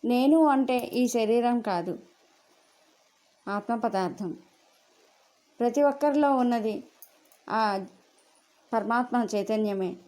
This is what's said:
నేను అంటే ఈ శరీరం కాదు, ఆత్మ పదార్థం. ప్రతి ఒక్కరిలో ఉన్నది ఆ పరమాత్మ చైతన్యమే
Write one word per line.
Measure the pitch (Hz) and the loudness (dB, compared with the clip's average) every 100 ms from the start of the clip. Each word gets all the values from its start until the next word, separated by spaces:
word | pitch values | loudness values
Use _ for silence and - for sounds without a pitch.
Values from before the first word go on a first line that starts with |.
నేను | 220 247 262 320 311 | 0 2 4 6 6
అంటే | 269 254 254 240 - | 4 2 0 -2 0
ఈ | 247 | 0
శరీరం | 240 214 233 240 240 220 | 0 2 2 2 0 -2
కాదు, | 180 175 165 - _ _ _ _ _ _ _ _ _ _ _ _ _ - | -4 -4 -8 -12 _ _ _ _ _ _ _ _ _ _ _ _ _ -8
ఆత్మ | 202 208 233 | -8 -4 -4
పదార్థం. | 226 196 185 - 190 - - _ _ _ _ _ _ _ _ _ _ _ | -2 -2 -4 -4 -8 -10 -16 _ _ _ _ _ _ _ _ _ _ _
ప్రతి | 240 247 285 | 0 2 2
ఒక్కరిలో | 277 294 285 285 269 | 2 0 2 2 2
ఉన్నది | 247 240 214 208 - _ - _ _ _ - 220 | 2 0 -2 -6 -10 _ -20 _ _ _ -6 -2
ఆ | 220 196 185 _ _ _ _ _ _ _ _ | 0 -2 -8 _ _ _ _ _ _ _ _
పరమాత్మ | 226 208 233 247 247 220 | -4 0 -2 0 -2 0
చైతన్యమే | 214 202 220 214 196 185 180 | -2 -2 0 0 -2 -4 -6